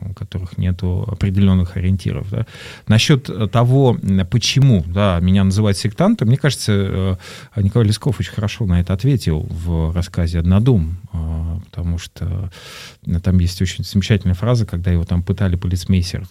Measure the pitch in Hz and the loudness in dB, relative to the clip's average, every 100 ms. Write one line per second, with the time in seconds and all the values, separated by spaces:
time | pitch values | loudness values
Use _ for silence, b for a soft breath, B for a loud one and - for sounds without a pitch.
0 | 98 - - 92 92 - 92 90 90 92 | -8 -10 -10 -8 -8 -2 -2 0 -2 -2
1 | 104 98 101 95 98 92 87 92 92 95 | -4 -2 0 4 4 4 2 -2 0 0
2 | - - 98 110 113 B B B - - | -2 -6 -6 -6 -6 B B B 2 2
3 | - 139 - - 101 117 120 135 131 90 | 4 2 0 -4 0 2 4 4 4 2
4 | 101 95 90 120 - 135 135 101 82 92 | 0 0 2 0 0 4 4 4 2 0
5 | 101 85 90 98 95 95 107 98 107 - | 2 2 4 4 4 2 2 0 -2 0
6 | 185 226 113 127 143 - - 101 98 95 | 2 2 2 2 0 -2 0 0 0 0
7 | 95 92 B B B - 98 120 104 104 | 0 -2 B B B -2 2 4 2 2
8 | 147 - 95 - 104 - 104 87 87 95 | -2 -2 -4 -4 -6 -2 0 2 2 0
9 | 135 127 - 80 - 82 82 82 80 87 | 0 0 0 -2 -4 -6 -4 -2 0 -2
10 | 90 - 85 85 85 95 123 110 80 90 | -4 -2 -2 0 2 4 4 2 0 -6
11 | - 82 80 80 82 85 - - 87 85 | -10 -8 -4 -4 -4 -6 -10 -8 -4 -4
12 | - - 90 92 92 B B B B B | -8 -8 -6 -6 -8 B B B B B
13 | - 87 95 90 87 - 92 - - 101 | -4 -2 2 2 2 0 -4 -4 -2 -2
14 | - 104 90 90 110 123 104 87 90 85 | 2 0 0 0 0 0 0 -2 0 0
15 | 82 87 87 92 98 87 92 87 - 95 | 2 -2 0 0 0 0 -2 -2 2 0
16 | 87 - 95 | 0 -6 -8